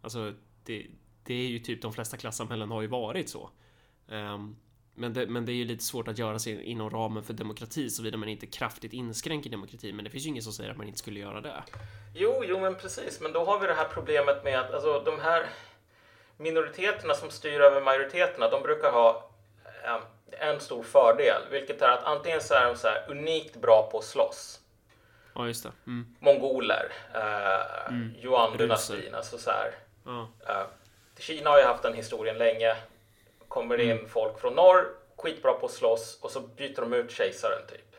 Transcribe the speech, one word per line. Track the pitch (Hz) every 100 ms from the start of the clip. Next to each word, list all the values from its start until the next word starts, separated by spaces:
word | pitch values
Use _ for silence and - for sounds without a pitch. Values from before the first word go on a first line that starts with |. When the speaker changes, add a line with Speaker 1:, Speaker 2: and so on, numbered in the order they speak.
Speaker 1:
Alltså, | 113 117 107 104 _ _
det, | - 107 - - _ _
det | -
är | 123 127
ju | 117
typ | 117 113
de | 113
flesta | 110 110 -
klassamhällen | 113 - 113 113 104
har | 110
ju | 107
varit | 123 110 180 -
så. | - - _ _ _ _ _ _
Ehm, | 107 104 101 104 110 _ _ _ -
men | 120
det, | 117 110
men | 120 120
det |
är |
ju | 123 120
lite | 117
svårt | - 123 113
att | 113
göra | 113 110
sig | 117 107
inom | - 117 107
ramen | 110 110 107
för | 107
demokrati | 110 107 107 113 160 127
såvida | 110 110 110
man | 107
inte | 107 110
kraftigt | - 117 - 110
inskränker | 117 120 113 160 151 127
demokrati. | 110 98 117 107
Men | 104 104
det |
finns | 135 156
ju |
ingen | 127
som | 110
säger | 107 107
att | 107
man | 104
inte | 104
skulle | - 101
göra | 101 104
det. | 143 76 - - - - -
Speaker 2:
Jo, | 165 208 262 202
jo, | 185
men | 190 185
precis. | 190 - - -
Men | 156
då | 165 175
har | 202
vi | 190
det |
här | 151 156
problemet | 135 113 147 143 143
med | 143 131
att, | 127
alltså, | 139 151 143
de | 147 147
här | 156 165 - - - _ _ _ _ _ _ _
minoriteterna | 160 160 151 - 190 - 165
som | 143 156
styr | - 151 147
över | 143 139
majoriteterna, | 135 135 135 175 180 - 113
de | -
brukar | 139 151 -
ha, | 120 113 - - _ _ _ - 113 117
ehm, | 117 113 - -
en | - 151 143
stor | - 120
fördel, | 117 143 120 113 127 101 -
vilket | 139 - -
är | 127
att | 123
antingen | 147 147 170 160
så | -
är | 135 123
de | 120
så | 113
här | 107 -
unikt | 143 156 160 - 117
bra | 120 110 110
på | 110
att |
slåss. | - 135 - - - - _ _ _ _ _ _ - -
Speaker 1:
Ja, | 120
just | 117
det. | - - -
Mm. | 120 117 -
Speaker 2:
Mongoler, | 143 139 135 131 107 110 - - -
eh, | 113 107 104 101 95 - - -
Speaker 1:
Mm. | 123 113 117
Speaker 2:
Yuan-dynastin, | 127 127 113 113 113 110 - 101
Speaker 1:
Ryssar. | - 113
Speaker 2:
alltså | 113 120
så | -
här. | 104 110 - - _ -
Speaker 1:
Ja. | 120 113 _ -
Speaker 2:
Eh, | 101 95 - _ _ _ -
Kina | - 156 151
har | 143
ju |
haft | 123 117
den | 123
historien | 113 110 113 110 110
länge. | 117 113 113 110 - _ _ _ _ _ -
Kommer | 131 117 120
det |
in | 117
Speaker 1:
Mm. | 113 -
Speaker 2:
folk | 117 110 -
från | 123 139
norr, | 185 185 - - - -
skitbra | 160 156 131
på | - 120
att |
slåss, | - 117 113 - -
och | 131
så | 135
byter | 113 - 139 135
de | 117
ut | 123 117
kejsaren, | - 95 - 110 - -
typ. | - _